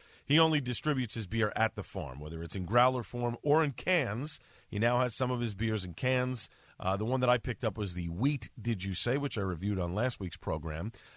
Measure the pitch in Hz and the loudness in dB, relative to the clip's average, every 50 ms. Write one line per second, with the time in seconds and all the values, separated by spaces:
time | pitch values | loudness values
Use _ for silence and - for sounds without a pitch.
0 | - - - - _ - 147 160 165 160 160 147 131 123 120 - - 156 143 131 | -12 -20 -20 -20 _ 2 4 6 6 6 4 2 0 0 -4 -2 0 0 0 0
1 | 123 113 - 117 107 87 110 113 110 104 - - 110 110 - 101 90 - - 98 | -2 -4 -4 -6 -6 -2 0 2 2 2 2 2 0 0 0 -4 -8 -6 -6 -6
2 | 82 65 64 71 76 78 80 80 85 82 - 101 90 85 107 120 123 131 131 127 | -6 -4 -6 -8 -8 -6 -6 -6 -6 -6 -4 -4 -4 2 4 6 6 6 4 0
3 | 107 - - 120 120 120 117 - - 147 147 160 156 143 123 - - 180 185 170 | -4 -6 -4 -2 -2 -2 -2 -2 2 4 4 6 4 2 0 -4 -2 0 2 2
4 | 131 104 107 117 143 156 - - - - - - _ _ - 104 110 120 123 123 | 2 0 0 -2 -4 -4 -6 -10 -12 -18 -20 -20 _ _ -2 2 2 4 4 4
5 | 127 123 - - 131 123 127 120 120 113 104 92 113 110 110 104 90 90 82 - | 2 2 0 0 0 0 0 0 0 -2 -2 -2 0 0 0 0 -2 -4 -6 -2
6 | 131 127 131 127 127 127 127 120 - - - - - - - - - 92 98 98 | 0 2 2 2 2 0 -2 -4 -8 -10 -14 -20 -20 -20 -14 -4 -2 0 0 0
7 | 107 117 131 127 123 120 123 120 - 131 120 - - 110 95 110 104 92 85 87 | 0 0 2 2 4 4 4 2 2 -4 -4 -2 -2 -2 -2 -2 -4 -4 -2 -2
8 | 87 85 82 90 123 143 151 135 - - - 123 101 117 117 92 92 98 92 - | -4 -2 -2 0 0 0 0 0 -4 -10 -12 -6 -2 -2 -2 0 -2 -2 -2 0
9 | - 120 127 147 139 131 - 104 98 95 87 78 92 104 104 90 87 85 87 104 | 0 0 0 0 -2 -2 -2 -2 -2 -2 -2 -2 0 0 0 0 0 0 0 0
10 | 120 127 - - 98 87 - - - 101 82 80 73 80 78 80 85 110 - - | 0 0 -2 -4 -6 -8 -8 -6 -4 -4 -4 -2 -2 -4 -4 -4 -4 -6 -8 -10
11 | - - - | -18 -20 -20